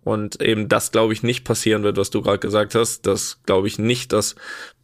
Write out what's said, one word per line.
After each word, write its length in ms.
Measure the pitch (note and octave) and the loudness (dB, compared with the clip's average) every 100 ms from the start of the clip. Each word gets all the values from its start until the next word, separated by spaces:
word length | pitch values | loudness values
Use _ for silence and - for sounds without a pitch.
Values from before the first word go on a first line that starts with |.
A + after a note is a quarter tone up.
und 360 | - G#2+ G#2 - | -4 -4 -4 -2
eben 280 | C3 G#2+ G#2 | 0 0 2
das, 240 | A2 - | 0 2
glaube 200 | A2+ A2 | 2 2
ich, 120 | A2 | 2
nicht 200 | A#2+ B2+ | -2 -2
passieren 380 | - A2+ A2 G#2+ | -2 -2 2 2
wird, 140 | G#2 G2+ | 2 0
was 120 | F#2+ | 0
du 120 | G#2+ | 0
gerade 160 | G2+ G2+ | 0 0
gesagt 380 | G#2 G#2+ G#2 A2+ | 0 0 2 0
hast, 280 | A2+ - | 0 -2
dass, 380 | G2+ G2 - - | -2 -2 -2 -8
glaube 220 | - F#2+ G2+ | 0 2 2
ich, 140 | - | 0
nicht, 320 | A2 B2 - | 0 0 0
dass 240 | G#2+ - - - - - _ | 0 0 -6 -14 -16 -16 _